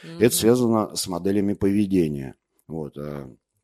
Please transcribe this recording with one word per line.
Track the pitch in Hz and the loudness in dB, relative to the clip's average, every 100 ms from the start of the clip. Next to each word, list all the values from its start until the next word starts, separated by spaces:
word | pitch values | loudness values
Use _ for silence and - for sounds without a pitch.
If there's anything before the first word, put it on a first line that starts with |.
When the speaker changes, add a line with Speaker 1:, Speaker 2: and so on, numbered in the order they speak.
Speaker 1:
Мгм. | 165 165 | -12 2
Speaker 2:
Это | 120 - | 2 4
связано | 110 123 120 113 104 - | 4 4 4 2 0 -4
с | - | -6
моделями | 87 92 101 98 | -4 -2 0 0
поведения. | 101 98 98 101 95 80 71 67 - _ _ - | 0 0 2 2 2 2 0 -8 -12 _ _ -14
Вот, | 80 73 71 | -10 -10 -10
а, | 73 71 67 - _ _ | -12 -12 -14 -20 _ _